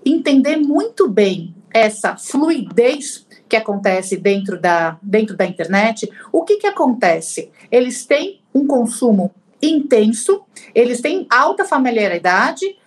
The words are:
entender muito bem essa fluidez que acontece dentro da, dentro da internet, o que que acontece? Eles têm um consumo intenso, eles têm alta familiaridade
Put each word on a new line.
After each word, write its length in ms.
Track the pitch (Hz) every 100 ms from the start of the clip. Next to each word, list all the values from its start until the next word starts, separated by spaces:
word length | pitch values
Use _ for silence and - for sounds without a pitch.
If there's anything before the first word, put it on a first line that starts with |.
| -
entender 540 | 330 302 269 277 320
muito 500 | 294 302 440 - 349
bem 460 | 196 202 175 165 - -
essa 460 | 226 220 214 190 185
fluidez 1080 | - 269 311 302 185 175 240 294 - - _ - -
que 80 | 226
acontece 640 | 220 202 202 185 185 185
dentro 420 | 170 196 196 180
da, 380 | 175 170 165 160
dentro 340 | 202 208 214 185
da 120 | 185
internet, 600 | 180 170 196 220 220 214 - -
o 140 | - 339
que 140 | 415
que 80 | 415
acontece? 840 | 392 294 240 190 165 160 - 160 _ -
Eles 320 | 240 254 - -
têm 380 | 285 359 - _ 269
um 120 | 285
consumo 680 | 277 233 - 247 208 190 - _ _
intenso, 800 | 302 311 285 240 214 233 - 392 - - - -
eles 260 | 240 247
têm 260 | 294 370 -
alta 340 | 240 302 392 392
familiaridade 1120 | 294 254 233 202 175 175 185 247 - 392 -